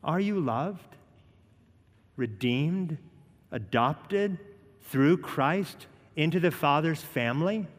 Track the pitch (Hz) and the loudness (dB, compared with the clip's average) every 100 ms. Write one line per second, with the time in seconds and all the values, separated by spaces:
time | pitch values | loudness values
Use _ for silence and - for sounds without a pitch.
0 | - 170 202 202 139 113 165 190 - - | -2 0 0 0 0 -2 -4 -8 -16 -20
1 | - - - _ _ _ _ _ _ _ | -20 -20 -20 _ _ _ _ _ _ _
2 | _ - 120 104 123 123 151 185 180 151 | _ -6 -6 -2 0 2 0 -2 -4 -8
3 | - - - - _ 117 98 120 123 151 | -12 -20 -20 -20 _ -10 -2 2 2 0
4 | - 196 202 180 - - - - - 135 | -4 -2 0 -2 -10 -20 -20 -20 -6 4
5 | 139 180 - - 139 185 180 - - - | 4 4 0 0 0 0 -4 -8 -20 -20
6 | - - 156 175 170 - 151 143 160 156 | -12 0 2 4 2 2 2 4 2 -2
7 | - - 120 127 175 220 180 | -4 -2 0 0 0 -2 -6